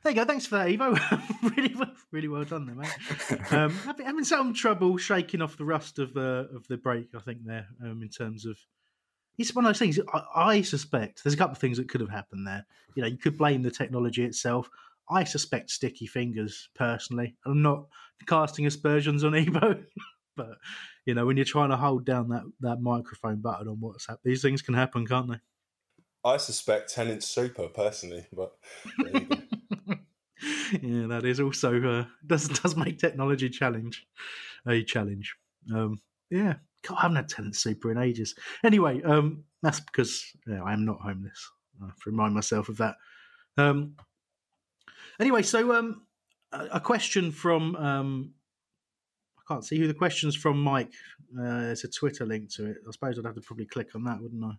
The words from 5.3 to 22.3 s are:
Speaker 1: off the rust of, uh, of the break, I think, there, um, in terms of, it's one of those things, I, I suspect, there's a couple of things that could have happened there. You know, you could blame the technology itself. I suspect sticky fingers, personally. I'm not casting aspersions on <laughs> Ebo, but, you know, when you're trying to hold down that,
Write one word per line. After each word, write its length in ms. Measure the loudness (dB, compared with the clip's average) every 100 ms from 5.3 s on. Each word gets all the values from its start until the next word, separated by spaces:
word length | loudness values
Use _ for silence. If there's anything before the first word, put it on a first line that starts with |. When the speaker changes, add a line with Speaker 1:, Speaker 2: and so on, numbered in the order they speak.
| -2
Speaker 1:
off 160 | -4 -4
the 80 | -2
rust 340 | -2 -2 -6
of, 160 | -4 -2
uh, 280 | -2 -2 -4
of 140 | -12 -8
the 100 | -4
break, 320 | -2 -2 -4 -12
I 40 |
think, 260 | -12 -12 -10
there, 220 | -10 -12 -14
um, 180 | -12 -10
in 80 | -12
terms 360 | -8 -8 -6 -10
of, 120 | -12 _ _ _ _ _ _ _ -6
it's 180 | -4 2
one 100 | 2
of 40 |
those 100 | 4
things, 200 | 2 2 0
I, 80 | -4 -2 4
I 260 | 6 6
suspect, 600 | 4 -2 -2 -2 -2 -2
there's 100 | -2
a 40 | 2
couple 160 | 2
of 40 | 2
things 180 | -2 0
that 120 | -2
could 120 | -4
have 80 | -4
happened 360 | -8 -10 -10 -8
there. 200 | -10 -12 _ _ -4
You 60 |
know, 40 | -4
you 80 | 0
could 200 | -2 2
blame 240 | 4 4
the 80 | 0
technology 520 | -2 -4 0 0 2 0
itself. 440 | 0 0 0 -2 -12 -20 _ -2
I 140 | 0
suspect 460 | 2 -2 -2 -4 -4
sticky 360 | -4 -4 -4 -8
fingers, 640 | -4 -2 -2 -4 -6 -18 -2
personally. 600 | 0 0 -4 -4 -4 -6 0
I'm 160 | 4
not 240 | 6 4 -2 -20 -20 _ 2
casting 380 | 4 4 2 0
aspersions 580 | 2 4 4 4 2
on 120 | 4 4
<laughs> 0 |
Ebo, 480 | 4 4 4 2 -4 -16 -18 _ _ -12
but, 120 | -12 -12 -16 -16 -16 -8 -2
you 80 |
know, 120 | 2 4
when 100 | 4
you're 100 | 2
trying 240 | 4 4
to 60 | 4
hold 280 | 2 2 0
down 240 | 0
that, 140 | 0